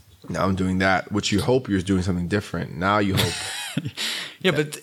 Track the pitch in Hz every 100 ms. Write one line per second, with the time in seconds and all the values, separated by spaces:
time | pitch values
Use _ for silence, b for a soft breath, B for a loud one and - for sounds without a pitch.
0 | - - - 85 90 92 92 92 95 92
1 | - 104 - 101 85 127 127 98 90 95
2 | 92 90 87 101 - 85 87 - 92 104
3 | 101 95 101 - - - - - 143 -
4 | B B B B 185 147 147 -